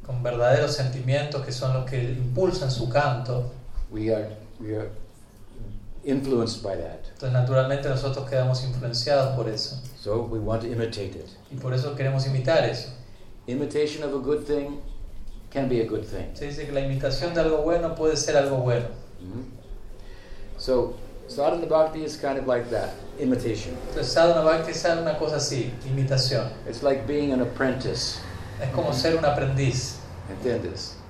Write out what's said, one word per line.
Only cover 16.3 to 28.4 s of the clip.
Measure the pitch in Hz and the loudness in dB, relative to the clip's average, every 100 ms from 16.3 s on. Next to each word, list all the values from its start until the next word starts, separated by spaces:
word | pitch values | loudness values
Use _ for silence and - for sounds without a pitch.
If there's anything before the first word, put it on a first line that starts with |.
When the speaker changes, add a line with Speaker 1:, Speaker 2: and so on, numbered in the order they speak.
Speaker 1:
Se | - 143 | -6 -6
dice | - | -6
que | 135 | -2
la | 139 | -2
imitación | 135 135 143 - 175 | 0 0 0 0 0
de | 170 | 2
algo | 160 156 | 4 4
bueno | 151 170 165 | 4 2 2
puede | 165 156 147 | 2 2 2
ser | - 147 | 4 4
algo | 139 135 | 4 2
bueno. | 123 117 - - - - | 2 2 0 -8 -12 -14
Speaker 2:
Mm-hmm. | 92 92 - - - - - - - - - - - - | -10 -10 -10 -14 -12 -12 -10 -12 -12 -14 -12 -12 -10 -6
So, | - 127 - - - - - | 2 2 2 -4 -12 -14 -10
sadhana | 139 147 170 | 0 0 0
bhakti | 156 156 156 156 | 2 4 4 2
is | 151 - | -6 -2
kind | 139 135 | -2 0
of | 127 | 2
like | 120 117 | 0 2
that, | 110 92 - - - | -2 -2 -6 -12 -2
imitation. | 131 123 117 107 - - - | 0 2 0 -2 -4 -8 -6
Speaker 1:
Entonces, | 147 131 | -4 2
sadhana | 165 170 165 | 6 8 8
bhakti | 160 160 170 | 6 4 0
es | 160 | 0
una | 175 165 165 - | 2 2 0 0
cosa | 156 147 | 0 0
así, | - 135 107 - | 0 -2 -2 -6
imitación. | 135 135 135 131 - 123 113 - 147 | -4 0 2 2 2 0 -2 -6 -10
Speaker 2:
It's | 117 | 0
like | 143 135 117 | 2 2 2
being | 147 143 | 2 2
an | 127 | 2
apprentice. | 120 - 131 120 - - - - - - | 0 2 0 2 -2 -2 -4 -6 -10 -10